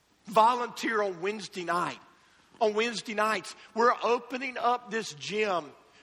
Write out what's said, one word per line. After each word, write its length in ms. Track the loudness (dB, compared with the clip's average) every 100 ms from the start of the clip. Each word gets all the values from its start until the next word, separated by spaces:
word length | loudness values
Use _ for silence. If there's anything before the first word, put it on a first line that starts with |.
| _ _ 2
Volunteer 760 | 6 6 4 -4 -4 -2 0
on 180 | 0 -2
Wednesday 440 | -6 -6 -10 -8 -2
night. 340 | 0 -2 -6 -16 _ _ _ _ 0
On 120 | 2
Wednesday 400 | 2 0 -2 -4
nights, 400 | 0 0 0 -6 -16 -8 2
we're 180 | 4 4
opening 560 | 2 0 -2 -6 -6 -2
up 320 | 0 0 -2
this 240 | -6 -6
gym 520 | -10 -6 -2 0 -2 -4 -16 _ _